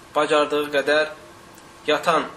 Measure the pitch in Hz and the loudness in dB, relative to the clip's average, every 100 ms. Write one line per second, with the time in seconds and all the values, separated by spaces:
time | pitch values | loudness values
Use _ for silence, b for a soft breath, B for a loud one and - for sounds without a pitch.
0 | - 147 147 151 147 147 147 147 139 151 | -6 -2 2 2 2 0 -2 -2 2 0
1 | 151 - - - - - - - - 151 | 0 -6 -20 -20 -20 -20 -20 -10 -2 -2
2 | - 160 127 | 0 0 -2